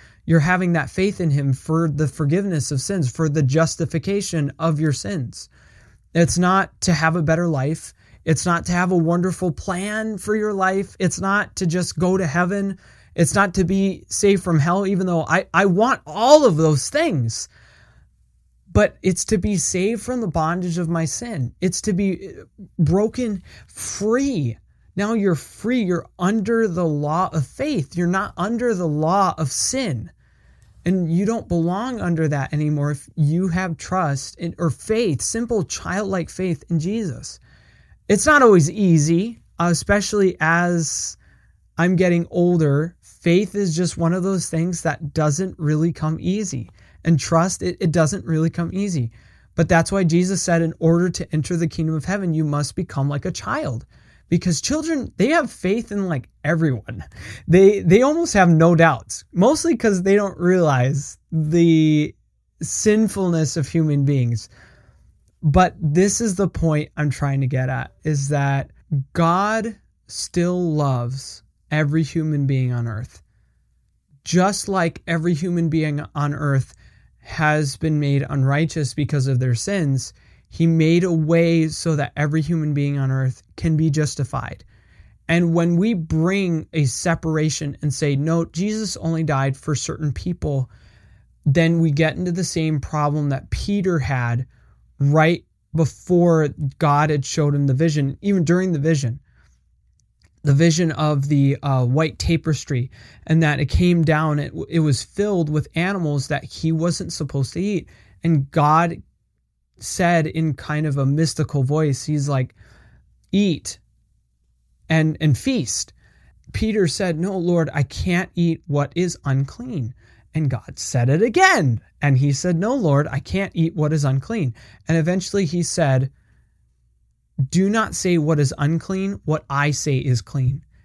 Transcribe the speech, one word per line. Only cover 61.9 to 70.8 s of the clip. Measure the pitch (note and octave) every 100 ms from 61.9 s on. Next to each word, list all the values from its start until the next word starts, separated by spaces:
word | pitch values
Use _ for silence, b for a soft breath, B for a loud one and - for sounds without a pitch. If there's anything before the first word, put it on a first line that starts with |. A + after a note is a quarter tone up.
| D3+ D3 - _ _ _ -
sinfulness | E3+ - G#3+ G#3+ A3 G3 F#3 E3 D#3 -
of | C3+
human | E3 D#3 C#3+
beings. | C#3 C#3+ A#2+ A#2 - b b b b b b _ _ _
But | D#3+ C#3+ F#3 -
this | D#3 D3+ G3 -
is | A#3
the | F#3 F#3+
point | - E3 D3+ D3+ -
I'm | D3
trying | B2+ C#3+ C#3
to | C3
get | B2+ B2+
at, | B2+ C3 _
is | D#3 D3 C#3
that | D3 C#3 C#3 - _ _ C#3+ C3+
God | - E3 F3 G3+ A3 A3 G#3 _ _ -
still | - - - F3 F3+ F3
loves | D3+